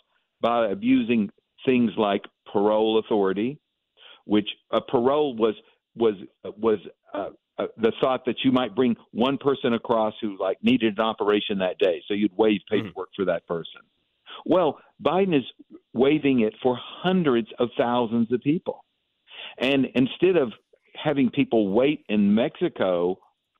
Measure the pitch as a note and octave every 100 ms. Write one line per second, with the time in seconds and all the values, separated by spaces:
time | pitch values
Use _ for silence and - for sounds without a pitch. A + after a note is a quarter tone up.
0 | _ _ _ _ A2+ A#2+ A2+ G2 A2+ C3
1 | A2+ A#2+ G2 - _ _ - B2+ A#2 G2
2 | G#2 G2+ - _ - G#2 G#2 G#2+ A2 A2
3 | G#2+ A2 F#2+ F#2+ A#2 D3+ _ _ _ _
4 | - - - G#2+ G2+ - _ A2 - C3
5 | A#2+ D3 D3 A#2 A2+ G#2 _ _ _ -
6 | A2+ G2 - _ A#2 G2+ A2 G#2+ - -
7 | _ - F3 - _ - - - D#3+ -
8 | C#3 B2+ B2+ A2+ C3+ B2+ B2 G2 B2+ A2
9 | _ - B2 C#3 C#3 C3 C3 A#2 - A#2
10 | A2 - A2 F#2+ F#2+ F#2+ G#2+ B2+ A2+ G2+
11 | A2+ A2 G2+ G#2 - G2+ F#2 F2+ G2 E2
12 | - G#2 G#2 - A2 G2+ - G#2 G2+ F2+
13 | F#2 - F#2 E2+ - E2+ D#2 - _ _
14 | _ _ - - - F3 E3 - _ -
15 | C#3+ E3+ F#3+ D3+ A#2 - _ - _ A2
16 | C3 D3+ C#3 C3 G#2+ - B2+ B2 - -
17 | F3 F#3 D3+ A#2+ A2 - A#2+ - A#2+ B2
18 | A#2+ A#2 A2+ A#2+ C#3 E3+ - - _ _
19 | _ _ _ - - - B2+ C#3 B2+ B2
20 | C3 - F3+ F3 B2+ - _ _ _ -
21 | D3+ C#3 B2+ - B2+ A#2 G2+ G2+ C#3 D#3
22 | - G#2 G2+ G#2 C#3 - F3 - G2+ F2
23 | F2 F#2+ _ _ _ _